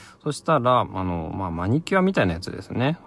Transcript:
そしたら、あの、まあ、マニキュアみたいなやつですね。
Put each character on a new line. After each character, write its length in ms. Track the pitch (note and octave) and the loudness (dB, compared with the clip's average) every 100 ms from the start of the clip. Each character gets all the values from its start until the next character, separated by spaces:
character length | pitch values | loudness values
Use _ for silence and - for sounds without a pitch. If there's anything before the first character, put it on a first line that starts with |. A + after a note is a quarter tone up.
| - - | -20 -10
そ 100 | D3+ | -8
し 80 | C#3+ | -6
た 200 | - D3+ | 0 2
ら、 200 | B2 B2 | 4 4
あ 40 | |
の、 480 | G#2 F#2+ F#2 E2+ D#2+ | 2 -2 -2 -2 -4
ま 120 | F2+ F#2 | -4 -4
あ、 40 | |
マ 160 | E2 F#2 | -2 0
ニ 160 | C#3 | 0
キ 140 | - F#3+ | 2 2
ュ 20 | |
ア 40 | |
み 100 | F#3 | 2
た 100 | F#3+ | 2
い 40 | F#2 | 0
な 80 | |
や 60 | E2+ | 0
つ 120 | - | -6
で 100 | - | -10
す 80 | - | -8
ね。 280 | - C3+ E3+ | -2 -2 -2